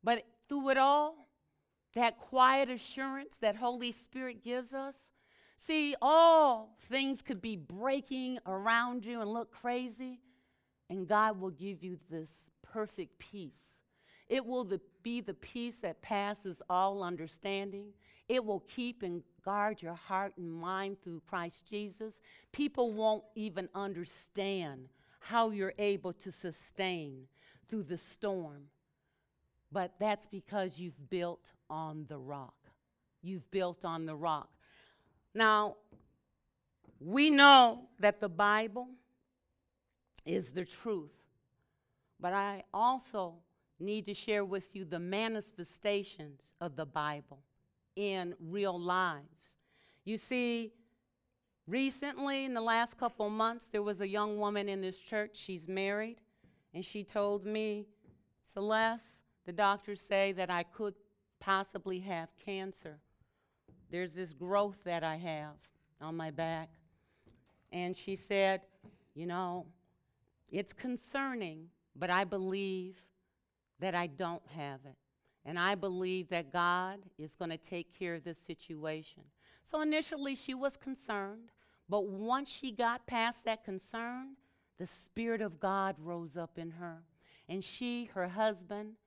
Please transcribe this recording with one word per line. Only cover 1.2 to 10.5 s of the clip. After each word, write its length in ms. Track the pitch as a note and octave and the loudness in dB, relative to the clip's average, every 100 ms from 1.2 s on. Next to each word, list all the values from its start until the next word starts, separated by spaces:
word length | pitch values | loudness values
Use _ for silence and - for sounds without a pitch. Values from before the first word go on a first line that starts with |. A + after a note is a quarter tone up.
| - _ _ _ _ _ _ | -20 _ _ _ _ _ _
that 260 | A#3 A#3 A3+ | 0 0 0
quiet 500 | - C4 B3+ C4+ C4 | -2 6 8 8 2
assurance 680 | B3 - - C4+ C4+ D4 - | -2 -8 -6 -6 -6 -10 0
that 180 | A3 G#3 | 0 2
Holy 360 | A#3+ B3 A#3+ | -2 -2 -6
Spirit 520 | A#3 - C4 B3+ A3+ | -8 -12 -8 -8 -8
gives 280 | A#3 B3 A#3+ | -6 -6 -4
us, 400 | C4+ C4+ C4+ - _ _ _ _ _ | -8 -8 -12 -20 _ _ _ _ _
see, 380 | - D#4 D4 C#4 | -2 0 2 2
all 760 | B3+ D#4 E4 D#4+ D4 A#3 A3 - | 6 10 12 10 8 4 -2 -20
things 420 | - B3+ C4+ C4+ | -2 0 0 -2
could 180 | - A3 | -4 -6
be 140 | A3+ G3+ | -4 -6
breaking 800 | C#3+ F#3 B3 C#4 C4+ C4 B3+ B3+ F#3 | -8 -2 0 0 -2 -6 -4 -6 -4
around 580 | F#3+ G#3 A#3 A#3+ B3 | -2 4 4 4 -2
you 160 | G#3+ A#3+ | -4 -4
and 140 | G#3 | -2
look 180 | A3+ A3 | -4 -6
crazy, 680 | - A#3+ B3 B3+ A3 B3+ B3+ _ _ _ | -6 -2 -2 -4 -8 -12 -12 _ _ _